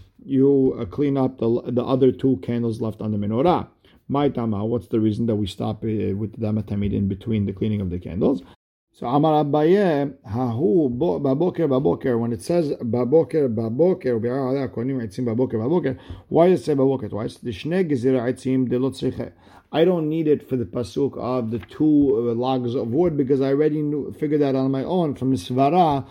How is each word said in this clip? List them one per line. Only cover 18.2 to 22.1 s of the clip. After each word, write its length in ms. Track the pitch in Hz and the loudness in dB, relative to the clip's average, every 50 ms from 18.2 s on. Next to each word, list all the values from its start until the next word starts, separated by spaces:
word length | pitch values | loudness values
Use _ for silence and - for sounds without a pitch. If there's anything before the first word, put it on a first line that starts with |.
| 113 | 0
eitzim 480 | 127 120 - - 131 131 131 131 117 | -2 -4 -4 -2 -2 0 0 0 0
de 80 | 123 123 | 0 0
lo 100 | 131 131 | 0 -2
tzriche. 440 | 131 - 135 131 - 120 120 - - _ _ - - - _ _ | -4 -4 -6 -6 -4 -6 -10 -12 -12 _ _ -20 -20 -20 _ _
I 140 | - 147 170 | 0 2 2
don't 240 | 180 185 170 156 151 | 4 2 0 0 -2
need 180 | 156 165 160 | -2 -2 2
it 220 | 151 143 117 - - | 2 2 2 0 -4
for 80 | 135 | -4
the 80 | 123 113 | -4 -4
pasuk 540 | - - 123 117 - - 143 143 120 - - | -4 -4 -6 -6 -4 -2 -2 -2 -2 -2 -4
of 320 | - 120 127 127 117 110 | -6 -4 -2 -2 -2 -4
the 80 | 117 107 | -6 -6
two, 560 | - - - - 151 156 151 147 143 139 | -8 -10 -2 0 2 4 6 6 6 4